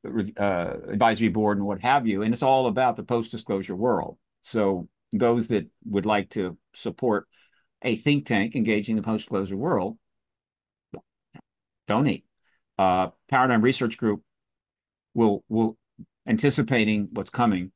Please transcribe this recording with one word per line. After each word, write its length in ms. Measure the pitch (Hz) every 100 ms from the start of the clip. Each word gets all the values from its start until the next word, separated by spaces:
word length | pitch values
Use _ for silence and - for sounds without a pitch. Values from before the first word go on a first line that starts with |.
re-, 300 | - 113 101 -
uh, 380 | 101 90 85 - -
advisory 400 | 101 113 104 113
board 280 | 98 107 101
and 80 | 101
what 140 | 95
have 260 | 123 139 113
you. 180 | 98
And 100 | 110
it's 100 | 120
all 240 | 135 131 127
about 300 | 110 127 113
the 60 |
post-disclosure 720 | - 120 113 113 - 98 92 92
world. 400 | 123 98 - - _ _
So 480 | - 113 98 92 - _ _
those 340 | 107 120 117 113
that 200 | 107 78 _ 110
would 200 | 101 104
like 260 | 104 92
to 260 | 110 92 85 _
support 560 | - 110 87 127 104 - _ _ _ _ _
a 140 | 127 120
think 300 | 147 147 143
tank 300 | 107 113 127
engaging 420 | 110 107 104 110
the 40 |
post-disclosure 540 | 107 107 - 98 95 98
world, 420 | 151 123 92 226 _ _ _ _ _ _ _ _ _ - _ _ _ - _ _ _ _ -
donate. 380 | 107 139 78 _ _ _ _ _ -
Uh, 320 | 95 92 92 _ _
Paradigm 320 | 135 127 117
Research 340 | 117 135 120 -
Group 240 | 113 104 _ _ _ _ _ _ _ _ _
will, 300 | 120 110 101 _
will, 300 | 110 110 - _ _ - _ -
anticipating 800 | 110 143 139 113 127 107 107 101
what's 180 | - 95
coming 420 | - 120 92 92